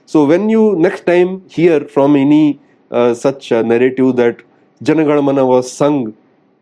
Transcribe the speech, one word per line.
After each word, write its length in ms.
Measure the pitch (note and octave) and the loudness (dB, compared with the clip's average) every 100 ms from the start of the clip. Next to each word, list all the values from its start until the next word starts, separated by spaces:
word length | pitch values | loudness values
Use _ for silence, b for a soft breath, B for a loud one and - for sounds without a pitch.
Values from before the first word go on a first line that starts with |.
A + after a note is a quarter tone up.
So 220 | b D#3 C#3+ | b 0 2
when 240 | F3 G#3+ | 0 0
you 260 | A3 A3 F3 | 0 2 0
next 300 | F3+ G3 - | -2 -2 -2
time 420 | F3 F3+ F#3+ - | 0 0 -4 -10
hear 380 | - F3 D3 C#3+ | -2 0 0 -2
from 300 | C#3+ C#3 C#3+ | 0 2 2
any, 440 | C#3 D3+ D3+ C#3 b b b | 2 2 2 -2 b b b
uh, 240 | A#2+ A#2+ | -2 0
such 360 | A#2 C#3 C3+ - | 0 -4 -4 -4
a 120 | A#2 | -2
narrative 540 | A2+ A#2 B2+ C3 C3 B2 | 0 0 0 0 -2 0
that 260 | A#2+ - - b b b | -2 -2 -12 b b b
Jana 240 | A#2+ D#3 D3 | -2 0 0
Gana 160 | D3 | 0
Mana 240 | C#3+ C#3 C3 | 0 0 2
was 260 | B2+ B2+ | 0 -2
sung 420 | - D3 D3 A2 - b b b _ | -4 -2 -2 -6 -12 b b b _